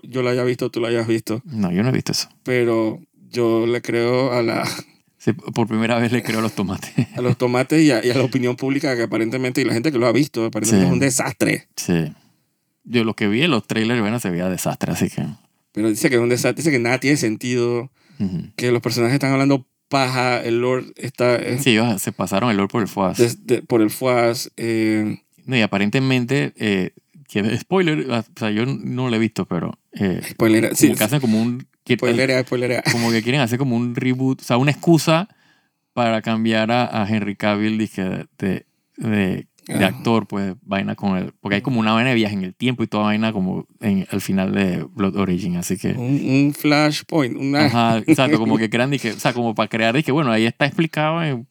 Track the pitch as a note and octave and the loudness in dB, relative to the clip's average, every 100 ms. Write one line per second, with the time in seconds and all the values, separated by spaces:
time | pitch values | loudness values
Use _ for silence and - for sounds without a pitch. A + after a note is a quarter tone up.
0 | - B2+ B2 B2 B2 B2 B2 A#2 A#2 A#2 | -6 -4 0 0 0 -2 -4 -4 -2 0
1 | A#2 A2+ - A2 D#3+ A2+ F#2+ F2 B2 B2+ | 0 -2 -2 -6 -6 -2 0 2 2 0
2 | - - - _ - B2 A#2 A2+ A2 A2 | -2 -4 -6 _ -2 0 2 0 -2 -4
3 | - _ - B2 A#2 A2+ A#2 A#2+ - A#2+ | -12 _ -8 -2 0 2 0 -2 -2 -2
4 | A#2+ B2+ C3+ B2 A2+ A2+ - - - _ | 0 0 0 0 0 -2 -4 -8 -14 _
5 | _ _ - G#2+ - A#2 A2 A2 A2+ A#2+ | _ _ -4 -4 -4 -4 -2 0 0 0
6 | A#2 B2 A2+ A2 A2 - G2 G2+ - - | 0 0 -2 -2 -2 -2 -4 -4 -4 -4
7 | A2+ - B2 A#2+ B2 B2 B2+ D#3 D#3 A#2 | -4 -2 -2 0 0 0 2 4 4 4
8 | B2 B2 B2+ B2+ B2 A#2+ C3+ C#3 D3 A#2+ | 2 2 0 0 -2 -2 -2 -2 -2 -2
9 | A2+ A2 A2+ B2+ B2+ C3+ - A#2 D3+ B2+ | -2 -2 -2 -2 -2 0 0 0 0 2
10 | A#2+ A2+ D3 A#2 A2+ A2 G#2+ G2+ F3 - | 2 2 0 -2 -4 -2 2 4 4 4
11 | C#3 C3 C3+ - G#2+ G#2 - - - E2+ | 2 0 -2 -2 0 -2 -6 -8 -2 0
12 | D#2 - _ _ _ _ _ _ - A#2+ | -2 -8 _ _ _ _ _ _ -4 -2
13 | A2 - G#2+ G#2+ E3+ A#2 - A2+ A2 A#2+ | 0 0 0 0 0 0 -2 -2 0 0
14 | G2+ A#2+ G2+ E2+ F#2 F2 D#2+ - - E2+ | 0 -2 -2 -2 -2 -4 -4 -4 -4 -2
15 | F#2 - D2+ - _ _ _ - A2 G#2 | -2 -4 -8 -10 _ _ _ -2 -2 0
16 | E3 A#2+ A#2+ B2 B2+ B2+ D#3 C3+ A#2 B2+ | 2 2 2 2 0 0 0 0 0 0
17 | C3 D3 A2 G#2+ B2 B2 A#2+ A#2+ B2+ _ | 2 2 0 -2 -2 0 0 -2 -6 _
18 | _ - F#2+ F2+ - - B2 A#2+ A#2 A2+ | _ -6 -4 -4 -8 -4 0 2 0 0
19 | A#2 C#3 C3+ C3+ C#3 C#3 - _ - C#3 | 2 2 2 2 2 2 -2 _ -4 0
20 | B2+ B2+ B2 A#2+ A#2 A#2 B2 B2+ G#2+ - | 0 0 0 0 0 0 0 -2 -4 -10
21 | B2 - B2 A#2+ - B2 C3+ A2 A#2+ F#2+ | -8 0 2 2 0 0 2 4 2 0
22 | - - F#2+ G2 A#2+ G2+ G2 A#2+ G2 G2+ | -4 -4 -2 0 0 0 0 0 -2 -2
23 | F#2 G2+ A#2+ - A2+ A#2+ - A#2+ G#2+ - | 0 2 2 0 -2 -2 2 2 2 0
24 | B2+ B2 A#2 A#2 - - A2+ A2+ A2 A2 | 0 2 2 0 -6 -6 -2 0 2 0
25 | G#2+ A2 _ _ - B2+ G#2 G2 G#2 C3+ | -2 -4 _ _ -2 0 2 0 0 2
26 | C3+ C3 A#2+ C#3 C#3+ - A2 G2 F2+ - | 2 2 2 0 -2 -2 0 0 -2 -6
27 | _ - - G#2+ G2+ A#2+ - F#3+ E3+ D3+ | _ -20 -8 -2 -2 -2 0 0 2 0
28 | C3 A#2 - - A2 G#2 B2+ C#3 C3 B2 | -2 -4 -6 -6 -4 -2 -2 -4 -6 -4
29 | B2+ A2+ A2+ - F#2 F2 E2 - _ - | 0 0 0 -2 -4 -4 -4 -8 _ -2
30 | G2 F2 - - A2+ A2 A2+ - C#3 - | -2 -2 -6 0 2 2 2 4 4 4
31 | G#2+ C#3+ B2+ A2 A#2 B2 - _ - A#2+ | 0 2 2 2 0 -4 -10 _ -2 0
32 | B2 A#2+ C3 C3 B2+ B2+ B2 A#2 - A#2+ | 2 2 2 0 0 -2 -2 -2 -2 0
33 | A#2 A2+ A2+ C#3+ A#2+ A#2+ C#3 A#2 B2 A#2+ | 2 2 2 0 0 0 0 0 -2 -2
34 | - B2+ C3 C3 - B2 C#3+ C#3 - E3 | -2 0 0 -2 0 2 2 2 4 4
35 | E3 D#3+ G#3 _ _ _ _ _ _ - | 4 0 -2 _ _ _ _ _ _ -2
36 | A#2 A2 A2+ A2+ A2+ A2 A2 B2 A#2+ A2+ | 0 0 -2 0 2 2 2 0 0 -2
37 | G2+ A2 G2+ G2 G#2+ G#2 G#2+ A2 G#2+ - | 0 0 -2 -2 0 0 0 0 -2 -4
38 | F#2+ F#2 D#2+ - G2 - - _ _ - | -4 -6 -10 -6 -4 -4 -8 _ _ -8
39 | A2+ G#2 F#2+ F#2+ - _ - - F#2+ - | -2 0 0 -2 -8 _ -6 0 0 0
40 | A#2+ A2+ G#2 G#2 G2 F2+ - G2 G2+ G#2 | 0 0 0 -4 -6 -8 -6 -4 -4 -4
41 | G2+ F#2 F#2 - G#2 G2+ C#3 A#2+ A2 A2+ | -2 -2 -4 -10 -4 -4 0 0 2 2
42 | B2+ A#2+ G2+ G2+ F#2 - B2 A#2+ A2+ G#2+ | 2 2 0 -2 -6 -4 -2 -2 -2 0
43 | G#2+ G#2 A2+ G#2 F#2 F#2 - _ A2 G2 | 0 0 0 -2 -2 -4 -8 _ 0 0
44 | - G2 - F#2+ F#2+ G2+ F#2 F2 - - | 0 -4 -2 0 0 0 0 -2 -6 -2
45 | G2 F#2+ F#2 F2 F#2+ F2 - F#2 - F#2+ | -2 0 0 0 -2 -4 -4 -4 -4 -2
46 | B2 C#3+ - C3+ C#3+ C#3+ D3+ D3 D3+ D3 | -2 0 2 2 2 0 0 2 2 0
47 | - E3 B2 - C3+ C#3+ D3 A#2+ A#2 A2+ | -2 -2 -2 -2 0 2 4 4 4 2
48 | G#2+ D#3+ - D3+ A2 A2 A2 A#2 C3 C#3 | 2 4 4 2 2 2 2 0 0 0
49 | A2+ G2 C3+ A#2+ A#2 G#2+ G#2+ A2+ A2+ B2+ | -2 -2 -2 0 0 0 -2 0 2 2
50 | D#3 C#3 C3+ A2+ A#2 - C#3+ - D#3+ - | 2 0 2 2 2 0 -2 0 -2 -2
51 | D#3 E3 D#3+ B2+ B2+ | -2 -2 -2 -4 -8